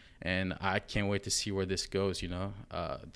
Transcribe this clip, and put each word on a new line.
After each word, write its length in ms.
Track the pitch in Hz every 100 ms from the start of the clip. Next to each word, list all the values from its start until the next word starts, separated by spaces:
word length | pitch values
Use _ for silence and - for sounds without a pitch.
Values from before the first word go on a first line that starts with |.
| - -
And 320 | 87 92 95 -
I 180 | 98 101
can't 280 | - 107 101
wait 140 | 101
to 60 | -
see 220 | - -
where 140 | 98 92
this 200 | 95 -
goes, 360 | 98 98 90
you 80 | 87
know. 240 | 90 98 98 -
Uh, 260 | 85 82 - -